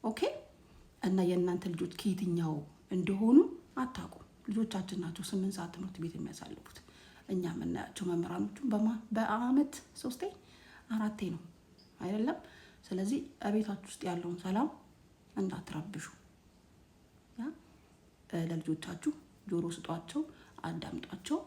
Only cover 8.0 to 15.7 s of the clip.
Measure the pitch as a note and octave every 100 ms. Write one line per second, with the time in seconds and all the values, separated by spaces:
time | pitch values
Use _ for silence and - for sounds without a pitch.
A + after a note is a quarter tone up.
8 | F3+ E3+ E3+ F3 G#3 - C4+ G#3+ A3 A#3
9 | - A3 A3+ G#3+ B3 C4+ C#4+ - - -
10 | B3+ B3+ F#4+ - - - - - - A3
11 | G#3+ G#3+ F3+ E3+ - - - - - -
12 | F3+ G#3+ A#3+ F4 - - - - - F#3
13 | F#3+ C#4 - - G3+ G#3+ G#3+ G3 - -
14 | F#3 F3 F3 F3 F#3+ G3 D4+ - - -
15 | - - - - F#3+ - -